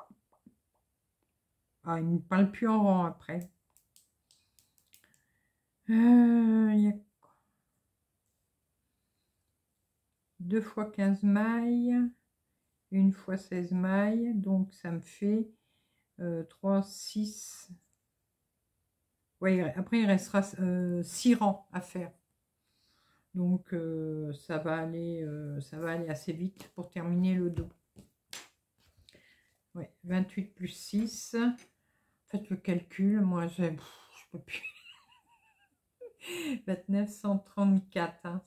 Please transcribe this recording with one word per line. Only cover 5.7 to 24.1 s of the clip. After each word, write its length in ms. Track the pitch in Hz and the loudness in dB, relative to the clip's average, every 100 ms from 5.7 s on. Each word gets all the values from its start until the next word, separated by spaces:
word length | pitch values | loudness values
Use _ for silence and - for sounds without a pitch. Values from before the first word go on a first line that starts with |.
| _ - | _ 0
Euh, 840 | 220 240 240 240 233 226 220 220 | 6 8 10 8 6 6 4 4
il 60 | 214 | 4
y 80 | 208 | 4
a 40 | |
quoi ? 440 | 208 - _ _ _ _ _ _ _ _ _ _ _ _ _ _ _ _ _ _ _ _ _ _ _ _ _ _ _ _ _ _ _ _ - | 2 -8 _ _ _ _ _ _ _ _ _ _ _ _ _ _ _ _ _ _ _ _ _ _ _ _ _ _ _ _ _ _ _ _ -12
Deux 240 | 175 220 | -4 -2
fois 240 | 220 - 214 | -2 -6 -6
quinze 360 | - 196 196 | 0 0 2
mailles, 760 | 202 202 220 233 240 240 240 247 240 - _ _ _ _ _ _ - | 2 2 2 0 0 0 2 2 0 -4 _ _ _ _ _ _ -2
une 220 | 190 190 | 4 4
fois 240 | 190 - 190 | 4 -4 -8
seize 360 | - 180 175 | -6 -6 -2
mailles, 600 | 180 185 196 208 226 233 | 0 2 2 2 0 0
donc 380 | 214 190 190 190 | -2 0 0 0
ça 180 | - 175 | -6 -8
me 100 | 170 | -8
fait, 500 | - - 202 220 220 - _ _ _ _ _ - | -8 -4 0 0 -2 -10 _ _ _ _ _ -10
euh, 240 | 175 165 | -6 -6
trois, 380 | 165 _ 196 196 | -8 _ 0 0
six. 880 | 196 - - 214 214 208 - - - 175 _ _ _ _ _ _ _ _ _ _ _ _ _ _ _ - | -2 -8 -10 -6 -6 -8 -16 -18 -20 -20 _ _ _ _ _ _ _ _ _ _ _ _ _ _ _ -4
Ouais, 160 | 190 185 | 2 2
il 60 | |
re-, 100 | 160 185 | 0 -4
après 240 | 190 233 | -2 2
il 60 | 208 | 4
restera, 360 | 190 - 196 196 - | 2 2 -2 -2 -2
euh, 440 | 185 180 180 175 | -2 0 -2 -2
six 320 | 170 - 247 | -4 0 4
rangs 320 | 233 208 196 - | 4 4 0 -6
à 80 | 180 | -12
faire. 320 | - 185 170 - _ _ _ _ _ _ _ _ _ _ _ | -10 -10 -10 -14 _ _ _ _ _ _ _ _ _ _ _
Donc, 400 | 180 175 180 - | -4 0 0 -2
euh, 600 | 175 160 160 156 | -6 -4 -4 -6